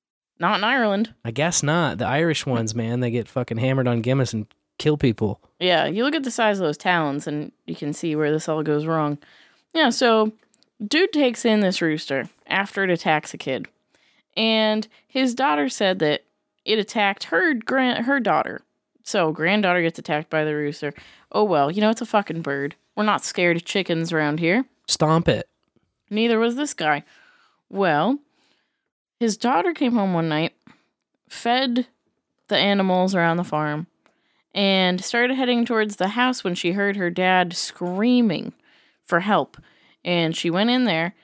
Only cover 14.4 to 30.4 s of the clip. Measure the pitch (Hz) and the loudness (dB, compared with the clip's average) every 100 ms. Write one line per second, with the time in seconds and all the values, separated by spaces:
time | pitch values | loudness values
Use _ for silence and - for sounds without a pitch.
14.4 | 220 220 214 214 - _ _ 262 262 240 | 0 2 2 0 -4 _ _ -2 0 0
15.4 | 277 294 269 - 196 190 151 - - _ | 0 0 -2 0 0 2 0 0 -6 _
16.4 | _ _ - 220 190 220 202 202 - 339 | _ _ -2 -2 -2 0 0 -2 -2 0
17.4 | 349 240 - 262 254 - 240 277 208 151 | 0 0 -2 0 0 0 0 0 2 0
18.4 | - - - _ _ _ - 208 160 151 | -2 -8 -16 _ _ _ -4 0 0 0
19.4 | 165 208 190 180 165 160 165 151 160 156 | 0 2 2 2 0 -2 -4 -4 -2 -2
20.4 | 151 151 147 147 143 - - - _ 208 | -2 -2 -4 -6 -8 -10 -18 -20 _ 0
21.4 | 214 151 139 196 214 226 240 208 - 165 | 2 4 2 2 0 0 -2 -2 -2 -6
22.4 | 143 139 143 - _ - 214 196 - - | -6 -6 -6 -10 _ -2 0 0 -2 0
23.4 | 175 170 - 202 175 165 165 160 147 156 | 2 0 -2 -4 -2 -2 -2 0 0 0
24.4 | 165 220 262 _ - - 156 165 170 107 | 0 0 -2 _ -4 0 2 4 2 0
25.4 | - _ _ _ _ _ - 208 233 226 | -4 _ _ _ _ _ -6 0 2 2
26.4 | 233 247 302 - 156 143 - _ _ _ | 0 -2 -4 -2 0 0 -4 _ _ _
27.4 | _ _ _ 196 185 147 196 285 _ _ | _ _ _ 0 2 4 2 0 _ _
28.4 | _ _ _ _ _ _ _ - 233 202 | _ _ _ _ _ _ _ -4 -2 0
29.4 | 240 320 359 311 254 233 196 170 165 151 | 0 2 0 0 0 2 2 0 0 0